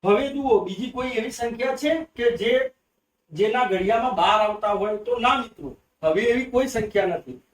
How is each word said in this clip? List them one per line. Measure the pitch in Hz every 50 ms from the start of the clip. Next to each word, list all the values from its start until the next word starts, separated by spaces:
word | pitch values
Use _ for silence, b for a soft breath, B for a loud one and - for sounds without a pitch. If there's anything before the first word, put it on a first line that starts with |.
| -
હવે | 190 208 254 277 277 269
જુઓ, | 277 269 262 226 196 180
બીજી | 185 190 180 247 247 -
કોઈ | 247 262 254 240 220
એવી | 226 262 -
સંખ્યા | - 240 233 233 226 254 269 262 254
છે | 294 302 330 330 320 - _
કે | - 233 240 233
જે, | - - 226 254 262 523 523 _ _ _ _ _ _ _ _ _ _ _ _
જેના | 156 156 202 220 226 254 254 202
ઘડિયામાં | 190 185 185 202 226 226 233 254 - 165
બાર | - 196 208 214 214
આવતા | 214 208 208 - 208 208
હોય? | 190 202 214 214 208 -
તો | 240 247 233 226
ના | 254 269 262
મિત્રો, | 233 - _ - 147 135 - _ _ _ _ _ -
હવે | 160 160 196 226 240
એવી | 233 254 254 254 -
કોઈ | 247 269 262 -
સંખ્યા | 226 214 214 - 202 190 180 175
નથી. | - - - - - _ _